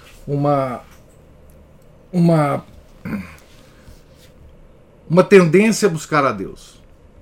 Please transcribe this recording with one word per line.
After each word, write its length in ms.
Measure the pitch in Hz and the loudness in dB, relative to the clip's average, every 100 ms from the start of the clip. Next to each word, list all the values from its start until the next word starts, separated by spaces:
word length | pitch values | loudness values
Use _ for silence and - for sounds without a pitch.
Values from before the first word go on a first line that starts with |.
| - - | -20 -18
uma, 580 | - 143 143 139 131 117 - - - - - - - - - - - - - | -8 -4 -2 -2 -4 -8 -16 -20 -20 -20 -20 -20 -20 -20 -20 -20 -20 -20 -8
uma, 520 | 175 170 160 147 143 - - - - - 208 - - - - - - - - - - - - - - - - - _ - | -2 2 2 0 -4 -10 -20 -20 -20 -12 -12 -12 -20 -20 -20 -20 -20 -20 -20 -20 -20 -20 -20 -20 -20 -20 -20 -20 _ -2
uma 160 | 170 | 0
tendência 640 | 180 196 165 180 220 190 202 | 4 6 6 4 2 0 -2
a 20 | |
buscar 340 | 160 - 156 | -4 -4 -2
a 60 | 135 | -2
Deus. 500 | 104 87 - - - - - - - | -4 -10 -16 -20 -20 -20 -20 -20 -20